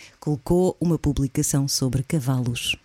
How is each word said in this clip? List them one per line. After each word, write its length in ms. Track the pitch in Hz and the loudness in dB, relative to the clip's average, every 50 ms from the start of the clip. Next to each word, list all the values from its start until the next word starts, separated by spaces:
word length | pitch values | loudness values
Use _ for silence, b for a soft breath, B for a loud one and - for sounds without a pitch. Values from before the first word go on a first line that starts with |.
| B B B B | B B B B
colocou 580 | - 151 151 - - - 175 175 185 185 - - | -4 -4 -4 -4 0 0 2 4 4 2 0 0
uma 180 | - 175 165 147 | 0 0 0 0
publicação 720 | - 151 139 - 139 135 - - 151 - - 143 139 139 | 0 0 0 0 -2 0 0 -2 0 0 0 0 0 0
sobre 340 | - - 135 131 120 127 127 | 0 0 0 0 0 -2 -2
cavalos. 720 | - - 165 123 127 135 127 127 120 120 123 - - - - - | 0 -2 -2 0 0 0 0 0 -2 -2 -4 -4 -4 -6 -6 -8